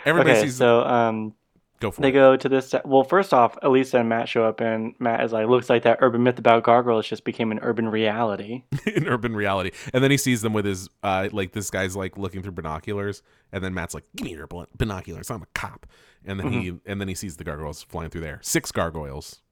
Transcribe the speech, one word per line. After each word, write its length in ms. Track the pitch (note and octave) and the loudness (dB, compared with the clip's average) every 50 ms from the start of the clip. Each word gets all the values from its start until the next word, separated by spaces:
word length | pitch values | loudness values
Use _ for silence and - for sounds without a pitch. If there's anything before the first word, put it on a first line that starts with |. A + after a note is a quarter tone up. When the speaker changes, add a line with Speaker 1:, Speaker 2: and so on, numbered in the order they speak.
| - | 0
Speaker 1:
Everybody 260 | C#3+ D#3+ F3 - - | 2 4 6 6 6
Speaker 2:
Okay, 100 | B2 G#2+ G#2+ | 6 6 4
Speaker 1:
sees 120 | - B2 | 2 2
Speaker 2:
so, 240 | B2+ B2+ A#2+ A#2 A#2 B2 | 4 4 6 6 6 4
um, 500 | - B2 A#2+ A#2 A2+ A2 A2 A2 G#2+ - _ _ _ _ _ _ _ _ _ | 4 2 2 2 2 0 -2 -6 -8 -12 _ _ _ _ _ _ _ _ _
Speaker 1:
Go 120 | A2+ G#2 | -6 -6
for 100 | - - | -2 0
Speaker 2:
they 80 | C#3+ C3+ | 2 4
Speaker 1:
it. 20 | |
Speaker 2:
go 240 | C3 C#3 C3+ C3 C3 | 6 8 8 8 8
to 140 | B2+ - C3 | 6 2 0
this, 260 | C3+ C3 B2+ - - C3 - | 0 0 0 -2 -4 -4 0
well, 180 | C#3+ C3 C3+ C3+ | 4 4 4 4
first 280 | C3+ F3 F#3+ F#3+ - - | 4 2 2 2 4 4
off, 240 | B2+ A#2+ A2 - - | 4 4 4 2 0
Elisa 380 | - C#3+ C3 C3 C3 B2+ - B2 | 2 4 4 4 4 2 2 0
and 100 | A#2 A2+ | 2 2
Matt 180 | A#2 A2+ A#2+ | 0 -2 -2
show 160 | - - B2 A2+ | -2 0 0 0
up, 160 | A2 A2 - | 0 0 -2
and 340 | A#2 A2+ A2+ A2 A2 A2+ - - | -2 -2 -2 -4 -4 -8 -8 -4
Matt 240 | B2 A#2+ A2+ A#2 B2 | -2 -2 0 0 -2
is 80 | A2+ | -2
like, 160 | A2+ A2 A2 | -2 0 2
"Looks 220 | A2+ B2+ B2 B2 - | 4 2 2 4 2
like 140 | B2 A#2 - | 2 4 4
that 160 | A#2 A#2+ - | 2 4 4
urban 220 | C3+ B2+ A#2 A#2 B2 | 4 2 4 2 2
myth 140 | B2+ B2 | 2 0
about 260 | B2 A2 A#2+ A2+ A#2 A2+ | 4 4 4 6 6 6
gargoyles 440 | A#2+ A#2 B2 B2 A#2+ A#2 A2 G#2 | 4 4 4 4 2 0 0 -2
just 160 | - A2 - - | -4 -8 -8 -8
became 280 | A#2 A2 - A#2 A2 G#2+ | -8 -4 -4 -2 -2 -2
an 60 | G#2+ | -2
urban 260 | - B2 A2+ A#2 A2+ | -2 -2 -2 -2 -2
reality." 800 | A2 G#2+ A2 A2 G#2+ G#2 A2+ A#2+ G#2+ G2+ F#2+ G2+ G#2 A#2 B2+ - _ - | -2 0 0 0 0 0 0 -2 -2 -2 -6 -8 -10 -12 -12 -10 _ -10
Speaker 1:
<laughs> 100 | C#3 - | -6 -6
An 220 | G#3+ G#3 G3 D#3 | -4 -2 -2 -2
urban 260 | F#3+ B2+ A#2 G#2+ A#2+ A2+ | 0 -2 -2 -2 -4 -2
reality. 380 | G#2 G#2 G2 G2 F#2+ F#2 F#2 - - - - - | -2 0 0 0 0 -2 -4 -8 -10 -10 -4 0
And 100 | B2+ C3+ | 2 4
then 80 | C3+ | 4
he 60 | C#3+ | 2
sees 240 | C3+ - C3 B2 A2 | 2 2 0 0 0
them 100 | G#2+ A2+ | 0 -2
with 140 | G#2+ G#2+ G2 | 0 0 0
his, 240 | G2+ F#2+ F2+ F2 - _ _ - | -2 -4 -4 -8 -14 _ _ -4
uh, 260 | G2+ F#2+ F#2+ G2 G#2 | -2 -2 -2 -2 -4
like, 220 | G#2 G#2 G2 F2+ - | -4 -6 -6 -6 -6
this 160 | G#2+ G2 - | -8 -6 -4
guy's, 240 | - F#2+ G2 F#2 F#2 | -4 -4 -4 -4 -4
like, 220 | G2+ F#2+ F#2 - | -6 -8 -8 -8
looking 240 | G2 G2 F#2 - F#2+ F2+ | -10 -10 -10 -10 -10 -12
through 80 | G2 | -10
binoculars, 720 | F2 F2 D#2+ D#2 D#2 D#2 - A2 G#2 G2+ G2+ G2+ G2 - _ _ _ _ _ _ - | -12 -10 -8 -8 -10 -10 -8 -8 -8 -6 -6 -8 -10 -12 _ _ _ _ _ _ -10
and 100 | G2 F#2 | -8 -6
then 100 | F#2 F#2 | -6 -6
Matt's 200 | F2 E2 - - | -6 -8 -8 -10
like, 100 | D2 - _ - | -14 -16 _ -14
"Give 80 | F3+ - | -12 -10
me 60 | A2+ E2+ | -10 -10
your 120 | D2+ D#2 | -12 -14
bl-, 160 | - F2 F2 D#2+ - - | -14 -14 -14 -14 -14 -8
binoculars, 540 | - A#2+ A2 G2 F#2 - - E2 D2+ - - | -6 -6 -6 -6 -8 -12 -14 -14 -14 -12 -12
I'm 100 | B2 G2+ | -12 -12
a 60 | D#2 - - | -12 -12 -10
cop." 320 | - - - - - - - _ _ _ _ _ _ _ | -10 -10 -12 -14 -18 -20 -20 _ _ _ _ _ _ _
And 120 | F#2+ G2 | -10 -8
then 140 | G2 G2 C3+ | -6 -6 -4
he, 200 | A#2+ A#2+ F#2 F2+ | -4 -4 -6 -6
Speaker 2:
Mm-hmm. 200 | F2 - - G2+ | -10 -12 -10 -10
Speaker 1:
and 80 | G2 G2 | -8 -6
then 80 | G2+ | -6
he 80 | G2 F#2 | -8 -8
sees 220 | - - F#2+ D#2 | -8 -10 -12 -12
the 80 | - D#2+ | -10 -10
gargoyles 360 | E2 D2 D2 D#2 D2 D2 - | -10 -10 -8 -10 -10 -12 -12
flying 280 | - - - E2+ E2 D#2 | -16 -12 -10 -10 -10 -10
through 120 | - E2+ | -10 -10
there. 180 | D#2+ D2+ C#2 - - | -10 -10 -12 -10 -6
Six 300 | - - D#3+ - - - | -2 -2 -2 -2 -2 -4
gargoyles. 680 | G#2+ F2 E2+ D#2+ D#2+ D2 C#2+ C2+ D2+ - - - - _ _ | -4 -4 -2 -4 -8 -10 -10 -12 -12 -14 -16 -20 -20 _ _